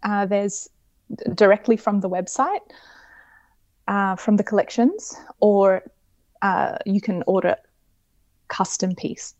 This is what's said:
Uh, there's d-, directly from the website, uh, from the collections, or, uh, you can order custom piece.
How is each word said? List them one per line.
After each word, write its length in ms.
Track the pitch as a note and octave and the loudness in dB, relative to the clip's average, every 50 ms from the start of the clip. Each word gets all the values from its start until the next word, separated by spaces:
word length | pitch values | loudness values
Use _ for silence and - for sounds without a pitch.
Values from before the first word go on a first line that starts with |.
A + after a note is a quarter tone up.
Uh, 240 | - G#3 G#3 G3+ G3+ | -6 -4 -2 -2 -2
there's 440 | F#3+ G3+ G3+ G3+ G3+ G3 - - - _ _ _ _ _ _ _ _ A3+ | 0 0 -2 -2 -2 -6 -8 -14 -16 _ _ _ _ _ _ _ _ -16
d-, 100 | - - - F#3 | -10 -8 -8 0
directly 420 | F3 G#3+ G3 G3 G#3+ - - A#3 | 4 6 6 6 4 4 0 0
from 220 | A3 - - G3+ G3+ | 0 0 -2 -2 0
the 100 | F#3+ F#3+ | -2 -2
website, 520 | F3+ F3+ F#3 F#3 - - C4+ E4 G4 G4+ - _ - - _ _ - - - _ - - - _ _ _ _ _ _ _ _ _ _ _ _ | -4 -4 -6 -6 -2 -2 -2 0 0 -6 -8 _ -20 -20 _ _ -20 -20 -20 _ -20 -20 -20 _ _ _ _ _ _ _ _ _ _ _ _
uh, 280 | - G3+ G3+ G3+ G3 F#3+ | -4 -2 -2 0 -2 -2
from 220 | F#3 - - G#3 | -4 0 2 2
the 60 | G3+ G#3 | 2 2
collections, 720 | - G#3+ G3+ - - - - A#3 C4 F#4+ G#4+ - - - - - - - _ | 2 0 0 0 0 0 2 2 2 2 0 -10 -14 -18 -18 -20 -20 -4 _
or, 440 | - G#3 G#3 G3+ G3 G3 F#3+ F#3 - - _ _ _ _ _ _ _ _ _ _ | 2 4 6 6 6 4 4 2 -2 -10 _ _ _ _ _ _ _ _ _ _
uh, 360 | - G3+ F#3 F3+ - - - - - | -2 0 0 0 0 -2 -4 -6 -4
you 160 | - G3 G3+ | 0 0 0
can 220 | - - G3 F3 - | 0 0 -4 -4 -2
order 280 | - F#3+ F#3+ F3+ F3 - - _ _ _ _ _ _ _ _ _ _ _ _ _ _ _ _ _ | 0 0 0 2 0 -2 -2 _ _ _ _ _ _ _ _ _ _ _ _ _ _ _ _ _
custom 480 | _ - - F#3+ - - - - F#3 F3+ | _ -4 -4 -4 -4 -4 -4 -4 -4 -4
piece. 400 | - - - - - - - - _ | -4 -6 -10 -10 -10 -14 -20 -20 _